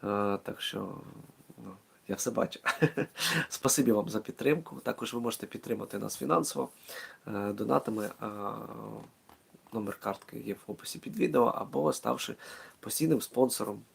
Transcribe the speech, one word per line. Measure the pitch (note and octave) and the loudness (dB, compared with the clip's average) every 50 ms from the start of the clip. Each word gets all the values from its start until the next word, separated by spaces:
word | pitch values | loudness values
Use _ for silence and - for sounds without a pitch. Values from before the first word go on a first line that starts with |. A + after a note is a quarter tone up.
| - | 0
Е, | G2+ G#2 G2+ G#2 G2+ G2+ G2 - | 0 2 2 2 2 2 0 -2
так | - G#2+ - | -6 -8 -4
що, | - - - G2+ G2 F#2 - - - - - - - - - _ - _ - - - | -4 -4 -4 -4 -6 -6 -8 -10 -12 -14 -16 -18 -18 -20 -20 _ -20 _ -18 -16 -14
ну, | G2 F#2 - _ _ _ _ _ - | -14 -14 -14 _ _ _ _ _ -6
я | G2+ | -4
все | - - B2 | 0 0 0
бачу. | A2+ G#2+ - - - - - - - - - D3+ - - - | 2 2 2 2 0 -4 -2 -2 2 4 4 4 4 2 -4
<laughs> | - - - - - - D#3+ - - | -4 -2 -2 0 2 2 2 0 0
Спасибі | - - - C3+ - - C3 A#2+ A2+ | -4 2 4 4 6 6 6 6 6
вам | G#2 G2+ - | 6 4 2
за | G#2 G#2+ | 0 -2
підтримку. | - - - - A#2 C3 D3+ E3 D#3+ - D3 B2+ | -2 -4 -8 0 2 2 4 2 0 -6 -12 -6
Також | - B2 A2+ - A#2+ A2+ - | -4 -4 -2 -2 -2 -4 -2
ви | A#2+ | -2
можете | A#2+ A#2 A2 - - | -2 -2 -2 -2 -6
підтримати | G2+ - A2 - - A2+ A2+ G#2+ - - G2+ | -8 -10 -10 -4 -4 -4 -4 -4 -6 -6 -4
нас | G#2 G#2+ - | -4 -4 -4
фінансово, | - C3 C3+ D#3+ E3+ D3+ - - C#3 C3 - - - - - - - - - - - _ | -4 2 4 4 4 4 2 0 -2 -4 -4 -6 -16 -16 -14 -12 -12 -12 -12 -14 -16 _
е, | - G#2+ G2+ G2+ G#2 G2+ | -6 -4 -2 -2 -2 -2
донатами. | G#2 G#2+ G#2+ - - - - A2+ A2 G#2+ - - - A2+ | -2 0 4 4 4 4 2 -2 -2 -2 -4 -4 -6 -8
Е, | A2 G#2 G#2 G2+ G2+ A2 A2+ A2+ A2+ A2+ A2 G#2+ G#2+ A2 A2 A2+ - _ _ _ _ - _ _ _ _ - _ - - | -8 -6 -4 -6 -4 -4 -6 -8 -10 -10 -10 -10 -10 -10 -10 -12 -14 _ _ _ _ -20 _ _ _ _ -20 _ -6 -4
номер | A2+ G#2+ G2 F2+ - | -4 -2 -2 -6 -4
картки | - G#2+ G2 - - - - - | -4 -4 -4 -4 -8 -12 -12 -10
є | - G2 G2 | -6 -6 -6
в | - - - | -6 -6 -10
описі | G#2 - - - - - | -10 -8 -8 -10 -10 -8
під | - - - | -8 -8 0
відео, | - - - D#3 B2+ A#2+ | 2 2 4 6 6 6
або | - - - - - - C#3 D3 D#3 C#3+ | 6 4 0 -4 -2 0 2 2 2 2
ставши | - - A#2+ B2 C3 - - A2 - - - - - - - - _ | 2 0 0 0 0 -2 -6 -8 -10 -10 -16 -14 -16 -16 -18 -20 _
постійним | - A2 - - D3+ D#3+ D#3 A#2+ | -8 -6 -2 0 4 4 4 4
спонсором | - - - A#2+ C3 B2 - - A2+ G#2 G#2 G#2+ A2+ _ _ | 2 0 4 4 4 4 4 0 -2 -4 -4 -8 -10 _ _